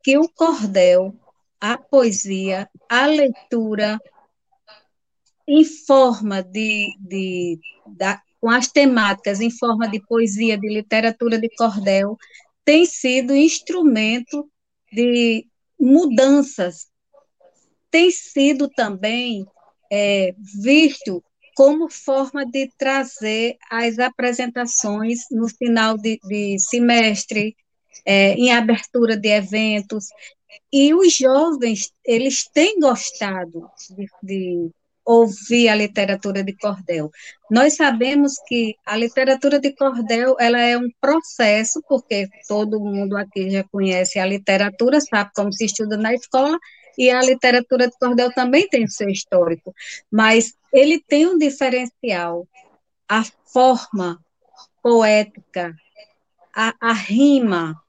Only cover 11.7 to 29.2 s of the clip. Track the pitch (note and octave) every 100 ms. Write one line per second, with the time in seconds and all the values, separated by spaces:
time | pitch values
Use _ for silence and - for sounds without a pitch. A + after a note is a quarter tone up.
11.7 | G3+ G3 G3 G3+ A3 - - _ _ -
12.7 | D#4 F4 - B3+ B3+ B3 C#4 D#4+ - -
13.7 | F4+ D#4 A3 G#3+ A#3+ B3 D4 D4 _ _
14.7 | _ _ G3+ A#3+ A#3+ A#3 A3+ - _ _
15.7 | _ B3+ C#4+ E4 A3+ C4+ C#4+ C#4 - F3+
16.7 | E3 - _ _ _ _ _ _ _ _
17.7 | _ _ D#4+ F4+ - - C#4+ C#4 C4+ C#4+
18.7 | - G#3+ F#3+ G#3+ A#3+ B3 G#3 G3 _ _
19.7 | _ _ G3+ G3+ G3 F#3 F#3 G3 G3+ A3
20.7 | D4 D#4 - - F3+ _ _ _ - C#4
21.7 | D#4 E4 - - C4+ C4+ C#4+ C4 C4+ C4
22.7 | _ C4+ C4+ B3 - G#3+ G#3+ A#3 - _
23.7 | A3+ A#3 A3+ B3+ B3 B3 A#3+ B3 B3 A#3+
24.7 | - G#3+ G#3 A3 A#3+ - A3+ A3+ - A#3+
25.7 | A#3 A3 A3 A3 A3 F#3+ G#3 G3+ G3 -
26.7 | A#3+ A#3+ A#3 A3 G#3 - G#3+ G#3+ _ _
27.7 | _ _ - - G3 G3 G3 B3 A#3+ A3
28.7 | A3+ - B3 A#3 G#3+